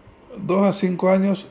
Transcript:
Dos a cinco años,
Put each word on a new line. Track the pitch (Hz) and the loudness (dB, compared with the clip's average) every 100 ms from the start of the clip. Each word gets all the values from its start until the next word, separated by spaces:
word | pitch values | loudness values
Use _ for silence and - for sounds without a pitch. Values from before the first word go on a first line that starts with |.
| - - - - | -20 -20 -20 -10
Dos | 156 190 202 | -2 0 0
a | |
cinco | - 185 175 185 | 0 -2 0 2
años, | 190 196 190 - | 2 2 -2 -6